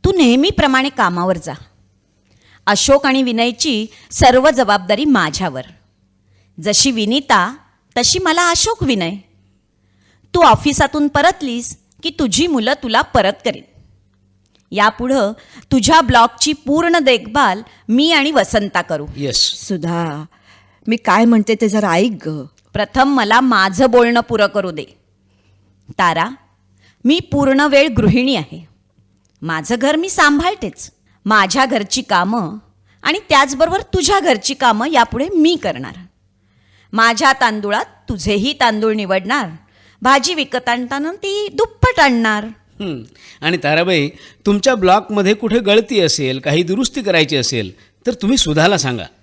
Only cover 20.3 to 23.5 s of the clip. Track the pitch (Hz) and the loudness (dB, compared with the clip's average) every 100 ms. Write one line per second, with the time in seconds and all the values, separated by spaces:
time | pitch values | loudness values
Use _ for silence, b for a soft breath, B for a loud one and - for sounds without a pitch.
20.3 | b b b b b - 226 - 190 233 | b b b b b -4 -2 2 4 4
21.3 | 226 208 220 220 208 202 165 233 185 156 | 4 2 0 0 0 0 0 0 -4 -10
22.3 | 151 131 _ _ 202 202 269 269 269 208 | -10 -14 _ _ -8 -4 0 2 2 2
23.3 | 226 262 | 2 4